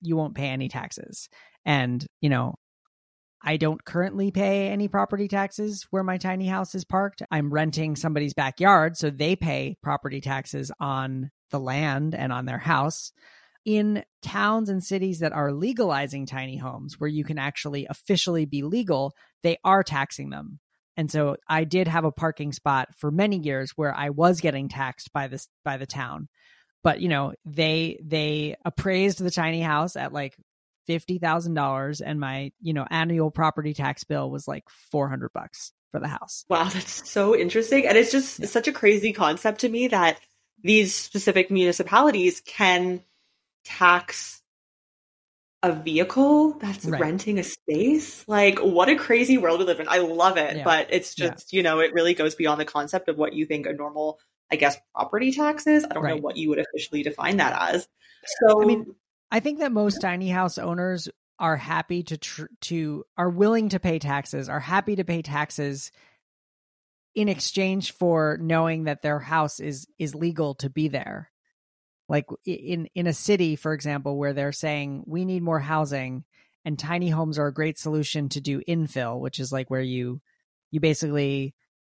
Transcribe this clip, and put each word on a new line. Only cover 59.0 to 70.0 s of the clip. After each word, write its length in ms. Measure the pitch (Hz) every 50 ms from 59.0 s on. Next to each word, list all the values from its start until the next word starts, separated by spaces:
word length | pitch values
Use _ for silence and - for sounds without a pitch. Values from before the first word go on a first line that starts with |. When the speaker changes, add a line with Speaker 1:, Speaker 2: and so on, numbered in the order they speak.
| _ _ _ _ _ _
Speaker 1:
I 80 | - 226
think 220 | - 294 294 302
that 100 | 311 277
most 300 | 233 208 208 208 196 -
tiny 280 | - 185 180 180 190 185
house 300 | 180 185 185 175 - 190
owners 500 | 180 175 170 175 180 185 185 175 - - - _ _ _ _ _
are 180 | 180 165 160
happy 460 | 135 117 143 165 160 165 - 180 175 165
to 140 | - 160 151
tr-, 280 | - - - - 156 - 233 _ -
to, 420 | - 175 165 160 151 147 151 - - _
are 140 | - 175 180
willing 380 | 175 175 202 214 226 226 214 208
to 100 | 190 185
pay 220 | - 180 165 160
taxes, 480 | 147 143 139 143 139 - - 139 131 139
are 120 | 143 147
happy 360 | 127 143 180 196 196 208 208
to 80 | 190 180
pay 180 | 175 170 165 160
taxes 720 | 147 143 147 151 - - - 147 143 139 139 - - - _ _ _ _ _ _ _ _ _ _ _ _ _ _ _ _ _ _ _ _ _ _ _ _
in 140 | 220 214 208
exchange 640 | 190 - - - - 196 190 190 190 196 - - -
for 460 | - 180 175 165 160 156 151 151 160
knowing 440 | 165 160 165 165 165 165 160 160 160
that 180 | 156 147 - -
their 160 | 151 147 147
house 400 | 127 139 160 160 151 147 - -
is, 260 | - 151 139 131 - - _
is 160 | _